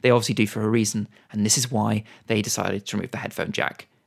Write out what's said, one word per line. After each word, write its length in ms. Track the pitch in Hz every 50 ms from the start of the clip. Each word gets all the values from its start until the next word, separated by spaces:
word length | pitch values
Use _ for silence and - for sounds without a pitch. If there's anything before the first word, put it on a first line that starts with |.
They 80 | - 127
obviously 260 | 123 120 113 - 110
do 100 | 113 107
for 160 | 104 - 110
a 80 | 107 107
reason. 360 | 113 117 107 104 - 110 104 - _ - _ -
And 120 | - 107 104
this 140 | 107 - -
is 120 | 123 120
why 340 | 135 107 104 107 107 107 110 - - - _ -
they 120 | 113 104
decided 460 | 101 - - - 98 95 98 101 -
to 100 | - -
remove 140 | - 90 -
the 80 | - -
headphone 340 | - - - - - -
jack. 360 | - - - - - - - _ _ _ _